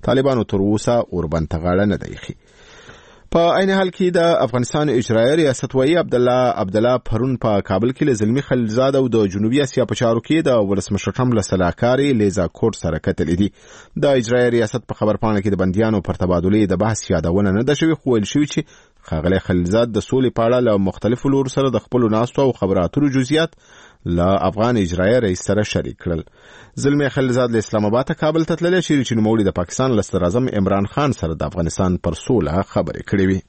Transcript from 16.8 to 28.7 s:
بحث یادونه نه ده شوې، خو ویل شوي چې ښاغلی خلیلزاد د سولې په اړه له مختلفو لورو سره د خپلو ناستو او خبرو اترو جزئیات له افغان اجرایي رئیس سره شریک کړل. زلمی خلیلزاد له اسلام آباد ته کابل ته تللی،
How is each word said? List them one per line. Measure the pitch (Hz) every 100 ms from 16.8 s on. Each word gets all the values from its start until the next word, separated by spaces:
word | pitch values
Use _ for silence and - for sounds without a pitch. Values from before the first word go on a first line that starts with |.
| 104
بحث | 107 -
یادونه | 92 85 90 101
نه | 98
ده | 123
شوې، | 143 160
خو | 151 -
ویل | 117 101
شوي | 143 147
چې | - 151 - _ _ -
ښاغلی | 80 82 95
خلیلزاد | - 90 87 107 120
د | 104
سولې | - 131 127 -
په | 113
اړه | 127 120
له | 104 95
مختلفو | - - 123 139
لورو | 139 131
سره | - 135
د | 117 -
خپلو | 123 117
ناستو | 110 120 -
او | 139
خبرو | - 95 95
اترو | 85 - 147 131
جزئیات | 127 151 165 - _ - - _ -
له | 87 87 98 95
افغان | 101 117 120
اجرایي | 92 87 92 123 110
رئیس | 92 -
سره | 101
شریک | 104 95 69 -
کړل. | - 82 - _ - - - -
زلمی | 131 143 139
خلیلزاد | 147 131 123 123
له | 113
اسلام | 104 110 104
آباد | 113 131
ته |
کابل | 165 156 160
ته | 160 170
تللی، | 170